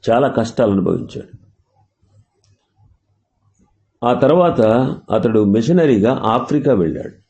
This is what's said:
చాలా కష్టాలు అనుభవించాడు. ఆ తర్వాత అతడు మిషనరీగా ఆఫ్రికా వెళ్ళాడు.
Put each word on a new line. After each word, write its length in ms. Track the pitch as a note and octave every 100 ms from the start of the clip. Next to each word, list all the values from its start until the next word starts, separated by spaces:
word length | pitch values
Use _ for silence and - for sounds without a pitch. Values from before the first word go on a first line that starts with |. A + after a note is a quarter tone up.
| -
చాలా 160 | A#2 C3+
కష్టాలు 440 | B2 A2+ - A2+
అనుభవించాడు. 720 | G2 F2+ F2 - - - - _ _ _ _ _ _ F#2+ G2+ G2+ _ _ G2+ _ _ G#2 _ _ _ _ _ _ _ _ _ _ _ A#2+
ఆ 140 | B2
తర్వాత 420 | C3+ E3 F3 - A2 A2+ C3 - -
అతడు 300 | A2 A#2+ A2
మిషనరీగా 720 | G#2 G#2 A#2 F3+ D#3+ A#2 G#2+
ఆఫ్రికా 600 | C3 G#2+ A2+ - D3 C3
వెళ్ళాడు. 400 | A#2 E2 C#2 C#2 - _